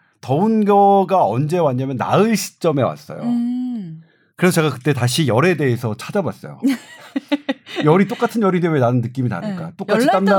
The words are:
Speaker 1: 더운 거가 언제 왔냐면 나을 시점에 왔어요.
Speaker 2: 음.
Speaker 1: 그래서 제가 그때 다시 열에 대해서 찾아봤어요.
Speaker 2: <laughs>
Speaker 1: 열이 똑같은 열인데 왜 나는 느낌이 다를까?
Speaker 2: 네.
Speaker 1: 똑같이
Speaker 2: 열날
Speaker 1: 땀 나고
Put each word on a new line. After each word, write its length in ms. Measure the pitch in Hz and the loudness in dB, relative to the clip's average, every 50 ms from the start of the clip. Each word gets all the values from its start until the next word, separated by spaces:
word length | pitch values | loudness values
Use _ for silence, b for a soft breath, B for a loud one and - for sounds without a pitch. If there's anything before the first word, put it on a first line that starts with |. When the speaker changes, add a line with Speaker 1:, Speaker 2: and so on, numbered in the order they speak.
| B B B B | B B B B
Speaker 1:
더운 440 | - 113 135 156 202 220 226 220 208 | -4 -2 0 0 2 2 2 2 2
거가 600 | 196 202 202 202 196 202 196 190 160 190 185 139 | 4 4 4 6 6 4 4 2 2 2 2 2
언제 320 | 98 110 123 151 147 175 180 | 2 0 -2 -2 -2 0 0
왔냐면 380 | 165 143 127 123 135 135 135 | 0 0 0 -2 -4 -4 -4
나을 380 | 107 85 87 117 151 208 226 226 | -4 -2 0 2 2 4 2 2
시점에 460 | 190 - - - _ - 165 147 143 | -2 -2 -8 -10 _ -2 0 0 2
왔어요. 400 | 120 87 76 - - - - - | 0 0 -2 -6 -14 -14 -12 -8
Speaker 2:
음. 800 | - 240 240 240 240 240 247 247 254 247 240 226 190 165 160 160 b b b b b b b | -4 -4 -2 -2 -2 -4 -4 -6 -6 -6 -8 -8 -10 -12 -14 -16 b b b b b b b
Speaker 1:
그래서 180 | - 175 185 160 | 0 0 2 2
제가 180 | 165 156 156 127 | 2 0 0 -2
그때 180 | 127 - 151 | -2 -2 -2
다시 360 | 139 127 123 123 - 165 160 | 0 0 0 -2 0 0 0
열에 280 | 123 104 117 151 185 175 | 2 2 2 2 2 0
대해서 400 | 151 151 131 120 117 120 110 104 | 0 0 0 0 0 -2 -6 -6
찾아봤어요. 640 | - - - - 208 180 123 - - - 151 147 - | -6 -10 -6 -4 -4 -4 -4 -8 -10 -16 -18 -14 -4
Speaker 2:
<laughs> 1200 | - 277 262 - - - - - - - - 269 - _ 285 294 - - 262 - _ - - 370 - | -2 -2 -2 -2 -8 -20 -20 -20 -20 -10 -10 -10 -6 _ -6 -6 -4 -10 -10 -10 _ -12 -8 0 2
Speaker 1:
열이 220 | 151 160 190 202 | 4 4 4 2
똑같은 340 | 190 240 - 240 226 - 233 | 2 0 -2 -2 -2 0 0
열인데 260 | 208 185 180 180 170 | 0 0 2 0 0
왜 120 | 170 160 143 | 0 2 2
나는 220 | 123 117 127 123 | 2 2 2 0
느낌이 280 | 113 120 - 135 127 117 | -2 -2 -6 -4 -4 -4
다를까? 360 | 98 85 214 214 190 175 165 | -4 -6 -6 -8 -8 -8 -10
Speaker 2:
네. 40 | 170 - | -12 -12
Speaker 1:
똑같이 240 | - 196 - 214 220 | -12 -4 -2 0 2
Speaker 2:
열날 120 | 254 302 196 | 2 2 2
Speaker 1:
땀 120 | 185 196 | 2 2
나고 100 | 196 202 | 2 2